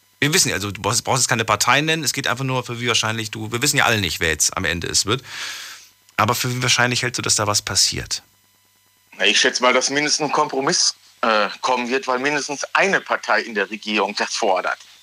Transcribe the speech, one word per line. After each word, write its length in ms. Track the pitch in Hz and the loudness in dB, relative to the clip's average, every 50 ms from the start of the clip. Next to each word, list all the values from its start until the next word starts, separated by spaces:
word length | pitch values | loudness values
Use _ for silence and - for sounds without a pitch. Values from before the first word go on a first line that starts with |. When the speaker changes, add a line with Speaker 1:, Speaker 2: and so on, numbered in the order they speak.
| _ _ _ - | _ _ _ -2
Speaker 1:
Wir 120 | 135 147 160 | 0 2 4
wissen 160 | 190 - 120 | 4 2 2
ja, 60 | 85 | 0
also 160 | 95 98 104 | -2 -2 -4
du 100 | 98 95 | -6 -4
brauchst, 240 | 95 101 117 - - | -2 0 0 0 0
brauchst 200 | - 120 131 120 | 0 0 2 2
jetzt 40 | - | 2
keine 160 | 127 113 110 | 2 0 2
Partei 380 | - 107 - - 123 127 139 151 | 2 2 2 4 4 4 4 4
nennen, 220 | 160 160 165 147 | 2 0 -2 -2
es 100 | 117 - | -4 -4
geht 140 | 139 135 - | -2 -2 -2
einfach 160 | 120 120 135 | -2 -2 -2
nur, 200 | 131 131 127 120 | -2 -2 -2 -4
für 160 | - 120 117 | -4 -6 -4
wie 80 | 120 123 | -2 0
wahrscheinlich 420 | 113 107 - 110 110 113 110 107 | 0 2 0 0 -2 -4 -6 -6
du, 220 | - - 110 107 120 | -8 -8 -8 -6 -4
wir 80 | 120 | -2
wissen 160 | 131 147 139 | 0 0 2
ja 80 | 135 - | 4 4
alle 160 | - 117 107 | 4 4 2
nicht, 200 | 95 82 - - | 0 0 -2 0
wer 100 | 87 82 | 0 0
jetzt 260 | 78 76 - - - | 2 2 0 0 0
am 80 | - 92 | -2 -2
Ende 220 | 78 82 87 85 | -2 -2 -2 -2
es 180 | - - - - | -2 0 0 0
wird. 180 | 95 113 135 - - - - - - - - - - - - - - _ _ _ _ - | 0 -2 -4 -4 -8 -12 -10 -10 -10 -10 -10 -12 -14 -16 -18 -20 -20 _ _ _ _ -2
Aber 180 | - 110 110 117 | 0 2 2 2
für 200 | - - 127 123 | 0 0 -2 -2
wie 80 | 127 123 | -2 0
wahrscheinlich 400 | 123 - - 120 123 123 - - | 2 2 2 2 2 2 0 -2
hältst 160 | 123 - - | -2 -4 -2
du, 40 | 107 | 0
dass 120 | 107 - | 0 0
da 120 | - 107 | 2 2
was 140 | 101 104 - | 0 0 0
passiert? 600 | - - - - - - - - 58 - - - - _ _ _ _ _ _ _ _ _ _ _ _ _ _ _ _ _ - - | 0 -2 0 2 2 2 0 -2 -6 -6 -6 -8 -8 _ _ _ _ _ _ _ _ _ _ _ _ _ _ _ _ _ -6 0
Speaker 2:
Na, 80 | 95 | 2
ich 120 | 101 107 - | 2 4 4
schätze 240 | - 127 131 - 123 | 4 2 2 2 4
mal, 120 | 127 127 | 4 4
dass 160 | 127 123 - | 4 2 0
mindestens 380 | 135 143 147 147 - - 156 131 | 0 0 0 0 0 0 -2 0
ein 40 | - | 0
Kompromiss, 600 | 151 151 143 135 131 135 151 185 170 - - - - - - - _ - | 0 0 0 0 -2 0 0 0 2 2 0 -2 -4 -10 -20 -10 _ 0
äh, 260 | 117 110 107 104 95 - - | 2 2 2 2 0 -2 -4
kommen 280 | - 131 127 120 123 117 | -2 -2 0 0 -2 -2
wird, 180 | 127 131 131 | -2 -2 -2
weil 140 | 131 127 123 | -2 -2 0
mindestens 440 | 131 143 151 143 135 - 143 135 - - - | 0 0 -2 -2 -4 -4 -6 -8 -6 -2 0
eine 280 | 147 175 196 180 135 | 2 2 2 2 0
Partei 420 | - - 117 107 - - 113 110 110 | 0 -2 -4 -4 0 0 0 0 0
in 120 | 120 113 | -2 -2
der 140 | 104 98 95 | -4 -4 -4
Regierung 460 | 107 104 - 107 107 104 98 98 104 | -4 -10 -6 -2 0 0 0 0 -2
das 180 | - 113 - - | -4 -4 -4 -4
fordert. 440 | - 120 101 92 92 - 76 - - - - - - | -2 0 0 0 0 0 -4 -4 -6 -10 -18 -20 -20